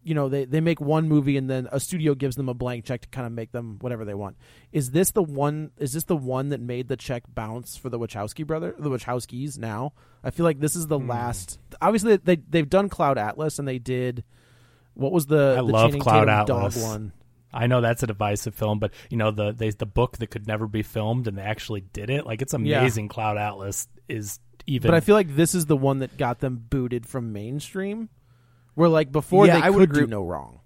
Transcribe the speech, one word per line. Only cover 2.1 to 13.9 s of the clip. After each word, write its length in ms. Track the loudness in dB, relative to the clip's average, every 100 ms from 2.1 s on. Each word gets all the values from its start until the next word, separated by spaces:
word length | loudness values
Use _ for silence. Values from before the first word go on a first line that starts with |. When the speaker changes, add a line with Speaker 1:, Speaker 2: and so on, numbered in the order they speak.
Speaker 1:
gives 220 | 0 -2 -4
them 120 | -6
a 60 |
blank 300 | -4 -6 -6
check 180 | -8 -8
to 60 | -8
kind 180 | -12 -10
of 60 |
make 200 | -8 -8
them 260 | -10 -10 -10
whatever 240 | -8 -8
they 100 | -8
want. 220 | -8 -10 -14 _ -20 _
Is 180 | -4 0
this 220 | 0 2
the 100 | 2
one, 480 | 0 0 -2 -2 -10 _
is 140 | -6
this 100 | -6
the 120 | -2 -2
one 320 | -2 -4 -2
that 100 | -4
made 280 | -6 -8 -6
the 80 | -8
check 260 | -6 -10 -8
bounce 440 | -10 -8 -10 -12 -12
for 120 | -8
the 80 | -8
Wachowski 480 | -8 -8 -8 -8 -6
brother, 280 | -6 -6 -6
the 120 | -6
Wachowskis 680 | -4 -4 -6 -6 -10 -10 -8
now? 340 | -8 -6 -8 _ _ _
I 60 | -10
feel 140 | 0
like 140 | 0 2
this 140 | -2 -2
is 120 | -2
the 100 | -4
Speaker 2:
Hmm. 100 | -2
Speaker 1:
last, 500 | -4 -4 -6 -10 -18 -20 -2
obviously 360 | 2 2 4 4
they, 200 | 4 0
they've 320 | 2 0 4
done 200 | 2 2
Cloud 260 | 0 0 2
Atlas 400 | -2 -4 -6 -4
and 80 | -6
they 100 | -6
did, 460 | -4